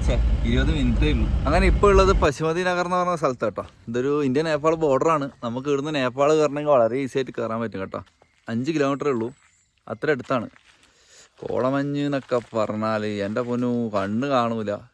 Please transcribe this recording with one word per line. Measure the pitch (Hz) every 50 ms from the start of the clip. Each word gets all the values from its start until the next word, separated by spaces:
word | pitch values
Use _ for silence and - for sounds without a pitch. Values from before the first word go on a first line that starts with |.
| - -
ഛെ, | 151 - - - - - - 117
ഇരുപത് | 117 131 - 143 160 151
മിനിറ്റേ | 135 123 113 - - 151 143
ഉള്ളൂ. | 117 107 - - - - 135
അങ്ങനെ | 151 180 190 185
ഇപ്പൊ | 156 - 202 202
ഉള്ളത് | 196 190 190 190 196 175 180
പശുപതി | 160 139 - 160 160 165 175 185 180
നഗർ | 180 175 175 175
എന്ന് | 180 180
പറഞ്ഞ | 180 175 180 160
സ്ഥലത്ത് | 147 143 127 120 - 110
കേട്ടോ. | 95 - 90 - - _ - -
ഇതൊരു | 117 123 127 139 143 147 147 135
ഇന്ത്യ | 127 143 160 165
നേപ്പാൾ | 151 147 139 160 165 165 160
ബോർഡറാണ്. | 147 131 131 147 160 160 151 139 139 - _ -
നമുക്ക് | 120 113 127 131 147
ഇവിടുന്ന് | 143 139 139 156 156 143
നേപ്പാൾ | 131 127 120 131 143 147 156 156
കയറണമെങ്കിൽ | 151 143 139 147 147 147 147
വളരെ | 127 113 110 117 139 139
ഈസി | 127 - 135
ആയിട്ട് | 131 131 123 -
കയറാൻ | 117 113 113 113 117
പറ്റും | 107 98 98 95
കേട്ടോ. | 95 - 104 98 _ _ _ _ _ _ _ _ - 113
അഞ്ച് | 113 127 143 170 156
കിലോമീറ്ററേ | 143 139 143 135 139 147 135
ഉള്ളൂ. | 113 110 117 135 _ _ _ _ _ _ _ _ _ _ - 110
അത്ര | 110 - 151 151
അടുത്താണ്. | 127 120 - 135 123 104 85 _ _ _ _ _ _ _ _ _ _ _ _ - - - _ _ _ -
കോടമഞ്ഞ് | - - 107 120 131 135 139 139 143 143 143 143 143
എന്നൊക്കെ | 143 135 127 - 123 123 113 - - 113
പറഞ്ഞാല് | 107 - 107 107 107 110 110 107 107 107 104 104 98 101
എൻ്റെ | 107 123 123 120
പൊന്നു, | 123 120 123 123 120 120 120 113 104
കണ്ണ് | 101 95 98 104 113 131 143 139
കാണൂല. | 127 117 117 117 113 107 104 101 104 117 -